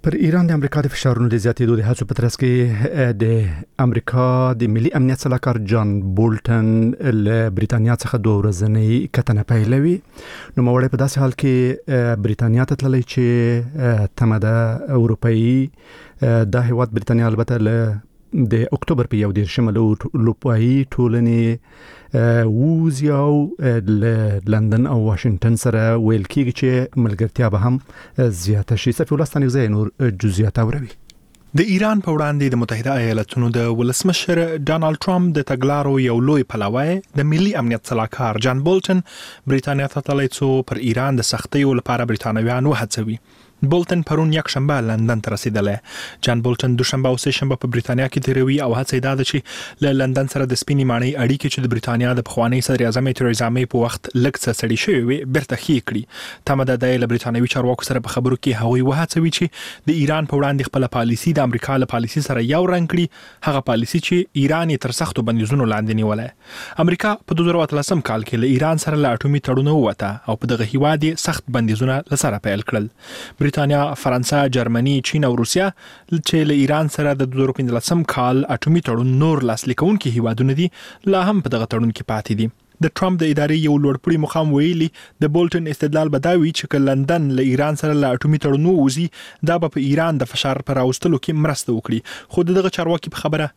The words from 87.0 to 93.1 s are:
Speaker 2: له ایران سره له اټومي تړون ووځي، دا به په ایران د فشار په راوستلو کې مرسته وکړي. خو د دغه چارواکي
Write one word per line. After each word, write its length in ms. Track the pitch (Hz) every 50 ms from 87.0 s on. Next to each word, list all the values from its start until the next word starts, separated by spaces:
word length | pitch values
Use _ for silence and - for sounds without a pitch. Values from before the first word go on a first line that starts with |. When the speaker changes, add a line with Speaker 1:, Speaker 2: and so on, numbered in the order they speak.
| 139 135 170 170 156 139 135 127
Speaker 2:
له 80 | 131 131 127
ایران 280 | 127 143 151 151 147
سره 160 | - 151 151 147 143
له 100 | 131 123 120
اټومي 240 | - 147 156 151 -
تړون 240 | 151 139 139 156 175
ووځي، 380 | 190 170 139 135 127 147 175 165 _ - - - - - - 156
دا 60 | 170 175 170
به 100 | 156 - 147
په 100 | 135 139
ایران 340 | 143 156 160 170 160 139
د 100 | 127 117 -
فشار 260 | - - 139 135 131 - -
په 80 | 139 131
راوستلو 400 | 127 131 131 - - 185 165 131 -
کې 240 | - 160 156 151 156
مرسته 260 | 143 - - - 120 110
وکړي. 200 | - - 117 113 - - - - - _ -
خو 100 | - 175 170
د 100 | 185 190
دغه 120 | 185 185 - -
چارواکي 380 | 170 165 170 160 - 165